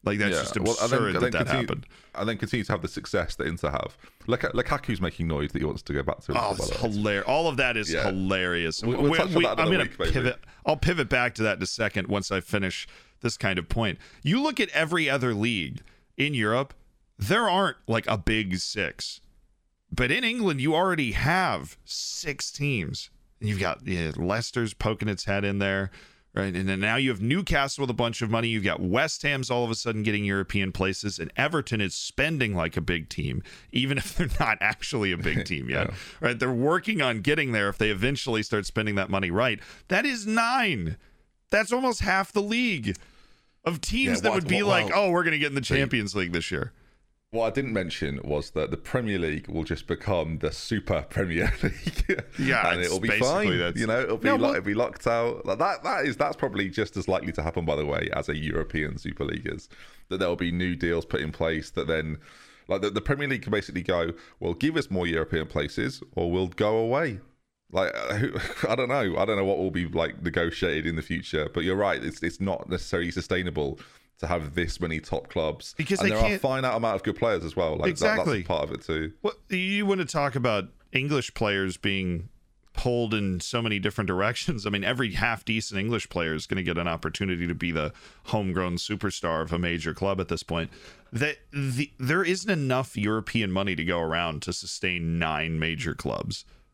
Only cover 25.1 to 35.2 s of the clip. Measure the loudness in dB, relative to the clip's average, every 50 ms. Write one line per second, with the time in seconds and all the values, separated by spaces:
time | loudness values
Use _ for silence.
25.1 | -2 -2 -2 0 0 2 2 0 2 2 2 2 2 0 -2 -4 -8 -14 -20 -20
26.1 | _ _ _ _ -4 -2 -2 0 0 0 0 0 0 0 0 0 2 2 2 0
27.1 | 0 0 0 2 2 0 2 2 2 2 2 0 0 -2 -2 -2 0 0 0 0
28.1 | 0 -2 0 0 2 2 2 2 0 2 2 0 0 0 0 2 2 2 2 0
29.1 | -2 -2 -2 0 0 0 0 0 2 2 2 0 0 -2 -2 -2 -2 0 2 2
30.1 | 2 2 2 2 2 0 0 0 0 0 0 0 0 0 0 0 0 -2 -4 -6
31.1 | -4 -4 -8 -6 0 0 0 2 0 -2 0 0 0 0 0 0 -2 -4 -8 -6
32.1 | -2 -2 0 0 2 0 0 0 2 0 0 0 0 -2 0 0 0 0 -2 -6
33.1 | -6 -4 -2 -2 -2 -4 -6 -8 -16 -20 -20 -4 -2 0 0 2 0 -2 -4 -4
34.1 | -2 -2 0 0 2 2 2 2 2 2 2 0 0 -2 -6 -4 -2 0 2 2
35.1 | 0 0